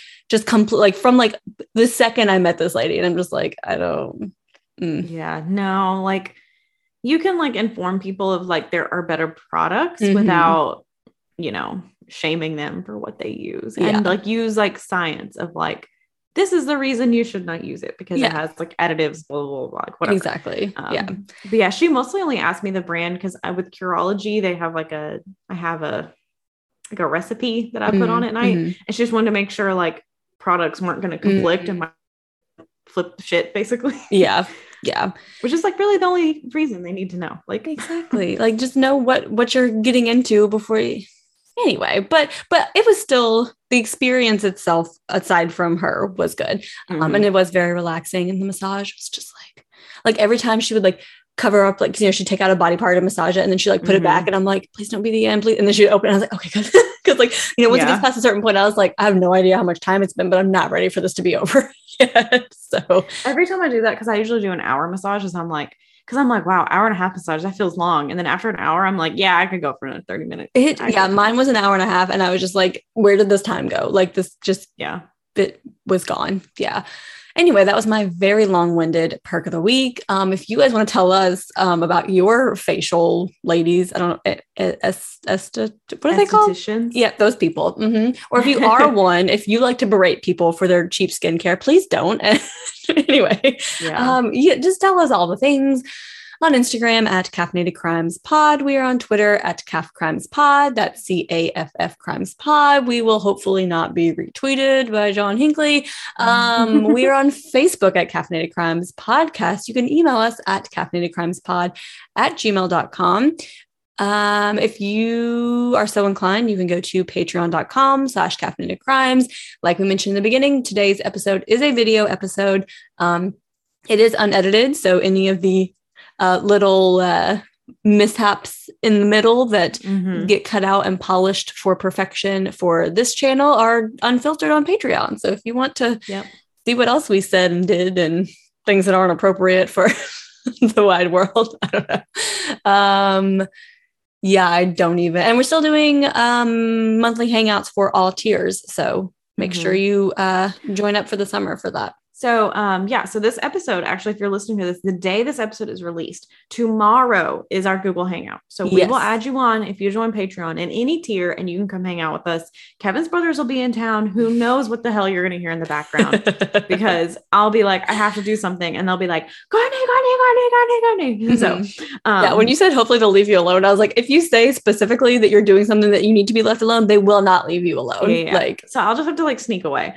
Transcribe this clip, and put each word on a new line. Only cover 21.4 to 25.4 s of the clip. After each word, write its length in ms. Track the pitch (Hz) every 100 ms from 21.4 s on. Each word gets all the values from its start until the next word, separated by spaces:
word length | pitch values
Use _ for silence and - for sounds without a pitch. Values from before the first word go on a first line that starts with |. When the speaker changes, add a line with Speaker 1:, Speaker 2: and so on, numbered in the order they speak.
| 202
Speaker 2:
but 100 | 220
yeah, 100 | 185
she 180 | - 330
mostly 340 | 262 - 392
only 160 | 349 220
asked 240 | 160 185
me 80 | 202
the 100 | 190
brand 380 | 175 170 170 180
'cause 140 | 190 180
I, 80 | -
with 180 | 180 185
Curology, 680 | - 185 170 185 202 208 208
they 140 | 190 175
have, 180 | 165
like, 180 | 165 160
a, 280 | 156 151 - - 190